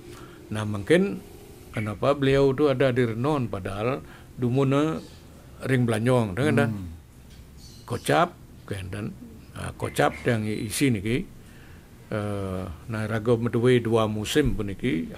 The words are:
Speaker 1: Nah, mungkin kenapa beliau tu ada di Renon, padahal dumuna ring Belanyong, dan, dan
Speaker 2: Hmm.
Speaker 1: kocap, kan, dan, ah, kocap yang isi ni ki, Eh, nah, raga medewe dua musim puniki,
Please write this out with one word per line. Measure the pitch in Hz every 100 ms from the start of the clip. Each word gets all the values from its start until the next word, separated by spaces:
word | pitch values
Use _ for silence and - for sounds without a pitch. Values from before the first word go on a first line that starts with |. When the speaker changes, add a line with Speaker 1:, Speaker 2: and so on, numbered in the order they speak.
| - - - - -
Speaker 1:
Nah, | 107 107
mungkin | 104 98 170 196 185 - - - - -
kenapa | 117 107 98 131
beliau | 147 135 135 139
tu | 135 151
ada | 127 135
di | 123 117
Renon, | 110 139 147 110
padahal | 98 98 98 120 151 - - -
dumuna | - 120 131 135 139 156 165 - - - - - -
ring | - 127 117
Belanyong, | 110 120 127 107
dan, | 101 151 143
dan | 113
Speaker 2:
Hmm. | 101 87 - - - - - - - - - -
Speaker 1:
kocap, | - - 151 175 - - - -
kan, | 98 90
dan, | 104 - - - - -
ah, | - 90 -
kocap | 117 - 147 - 139
yang | 113
isi | 107 107 110 - 139
ni | 107
ki, | 107 135 - - - - - - - - -
Eh, | 107 104 101 95 92 95 80 -
nah, | 110
raga | 110 113 120
medewe | 117 117 117 127 123
dua | 110 113 110
musim | 107 104 151 131
puniki, | 101 101 95 127 160 -